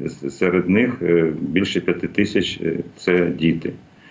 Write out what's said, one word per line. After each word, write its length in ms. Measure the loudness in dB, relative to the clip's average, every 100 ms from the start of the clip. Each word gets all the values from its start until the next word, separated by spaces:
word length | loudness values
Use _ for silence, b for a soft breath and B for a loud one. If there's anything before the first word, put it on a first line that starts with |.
| -10
з-, 320 | -8 -10 -2
серед 320 | 2 2 2
них, 280 | 2 2 0
е, 320 | 2 4 4 0
більше 380 | -2 0 0 0
п'яти 260 | -2 -2 -2
тисяч, 520 | 0 0 0 -2 -4
е, 120 | -4 -4 -8 -6
це 280 | 0 2 2
діти. 480 | 0 0 0 -4 -10 -16 b b